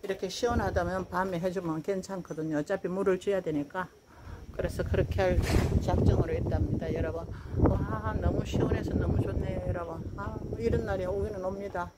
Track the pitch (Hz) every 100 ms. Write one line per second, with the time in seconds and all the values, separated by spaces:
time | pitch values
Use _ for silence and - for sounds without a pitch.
0 | 196 190 190 - 240 233 196 185 175 185
1 | 180 180 190 175 185 180 175 160 156 190
2 | 180 190 165 160 160 151 147 196 180 185
3 | 196 185 202 196 175 151 143 185 180 -
4 | _ - - - - - 170 - 175 -
5 | - - 185 180 - - - - - 175
6 | - - 170 160 - 160 151 156 160 165
7 | 160 160 165 - - - - - 208 220
8 | 214 214 - - - - - 226 - -
9 | - - 202 196 196 185 180 180 170 165
10 | - - 208 220 - - 226 233 220 196
11 | 180 202 208 202 185 196 202 180 175